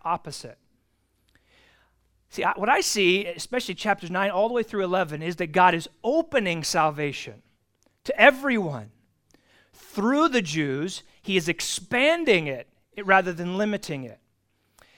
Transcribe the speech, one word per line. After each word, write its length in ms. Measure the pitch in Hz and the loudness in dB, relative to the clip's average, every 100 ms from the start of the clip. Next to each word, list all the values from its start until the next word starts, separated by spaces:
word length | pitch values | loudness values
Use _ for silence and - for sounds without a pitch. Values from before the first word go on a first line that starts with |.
opposite. 520 | 165 170 160 - 120 - _ _ _ _ _ _ _ _ _ _ _ _ _ _ _ _ _ | -6 -6 -8 -16 -16 -20 _ _ _ _ _ _ _ _ _ _ _ _ _ _ _ _ _
See, 160 | - | -4
I, 80 | 175 185 | -2 -2
what 120 | 208 | 0
I 120 | 285 | 0
see, 440 | - 214 180 185 170 | 0 2 4 2 0
especially 480 | 170 - 247 240 | -10 -8 -6 -6
chapters 360 | 175 214 196 170 | -6 -2 -2 -2
nine 200 | 185 196 | -2 -2
all 180 | 185 226 | 0 0
the 60 | |
way 80 | 247 | -2
through 220 | 226 208 | -4 -4
eleven, 380 | 185 185 165 151 | -2 0 -2 -6
is 140 | 165 170 | -8 -6
that 160 | 170 | -2
God 220 | 185 180 | 4 4
is 140 | 165 - _ | 4 -4 _
opening 640 | 226 311 330 254 190 170 | -2 0 0 0 0 -2
salvation 760 | 143 175 156 147 147 123 - 104 _ _ _ _ _ _ | -2 0 0 0 -6 -6 -12 -18 _ _ _ _ _ _
to 160 | - - | -4 6
everyone. 720 | 247 269 277 233 170 131 107 _ _ _ _ _ _ _ _ | 6 6 2 0 -2 -6 -12 _ _ _ _ _ _ _ _
Through 560 | _ - - 214 285 320 | _ -12 -2 2 4 4
the 140 | 247 | 2
Jews, 600 | 170 156 143 135 180 - - _ | -2 -2 -2 -2 -4 -8 -16 _
he 140 | - 190 | -2 -2
is 120 | 160 | 0
expanding 1000 | 165 - - 185 247 285 339 302 185 147 | -4 -4 -8 -4 0 2 2 4 2 2
it, 220 | 127 - _ _ | -6 -10 _ _
it 120 | - 196 | -4 4
rather 260 | 190 180 | 4 4
than 240 | 170 175 185 | -4 -4 -2
limiting 480 | 214 202 - 143 | -2 -4 -6 -10
it. 140 | 123 110 _ _ _ _ _ _ _ | -10 -18 _ _ _ _ _ _ _